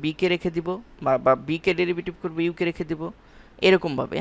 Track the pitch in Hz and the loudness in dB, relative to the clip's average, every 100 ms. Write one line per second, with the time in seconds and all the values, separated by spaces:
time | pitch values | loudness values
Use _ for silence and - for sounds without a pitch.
0 | 151 156 185 175 180 165 165 185 - - | -4 0 0 0 -2 -4 -4 -8 -10 -6
1 | 139 131 123 131 135 160 190 175 175 170 | 0 2 4 2 0 -2 0 0 0 -2
2 | 170 170 175 160 170 170 170 165 160 165 | -6 -8 -6 -2 -2 0 -2 -2 -6 -6
3 | 165 - - - - - 185 190 170 131 | -8 -12 -20 -20 -20 2 6 6 4 -2
4 | 127 151 | -2 -4